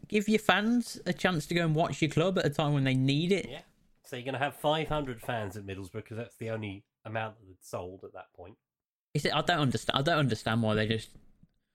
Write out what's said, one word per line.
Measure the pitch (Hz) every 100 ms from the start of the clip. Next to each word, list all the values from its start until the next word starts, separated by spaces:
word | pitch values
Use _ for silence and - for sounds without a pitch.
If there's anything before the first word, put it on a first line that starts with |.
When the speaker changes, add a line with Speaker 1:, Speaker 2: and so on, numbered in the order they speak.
| -
Speaker 1:
give | 214 208
your | 214
fans | - 185 214 240 226 - -
a |
chance | 180 185 175 -
to | 170
go | 170
and | 156
watch | 170 143
your | 151
club | - 175 185
at | 156
a |
time | 143 147
when | 147 135
they | 131
need | 131 143 175
it. | 190 -
Speaker 2:
Yeah. | 143 - _ _ _ -
So | 127
you're | 123
gonna | 127
have | 143 131
five | 151 156 151
hundred | 151 139 117
fans | - 120 104 101
at | 98
Middlesbrough | 95 95 110 -
'cause | 110
that's | 117 -
the | 113
only | 110 107 98 - _
amount | 110 110 110 110 95
that's | 90 -
sold | 113 90 92
at | 98
that | 92 -
point. | - 87 117 _ _ _ _ _
Speaker 1:
Is | 151 175
it? | 147
I |
don't | 156 170
understand. | 139 113 - -
I |
don't | 143 151
understand | 135 107 - 113
why | 110 107
they | 107
just, | 110 - - - _ - _ _